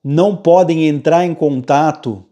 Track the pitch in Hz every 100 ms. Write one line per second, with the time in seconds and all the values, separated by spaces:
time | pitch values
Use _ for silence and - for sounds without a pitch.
0 | 139 151 196 196 165 175 175 165 156 147
1 | 156 170 180 160 151 131 120 143 156 147
2 | 123 98 -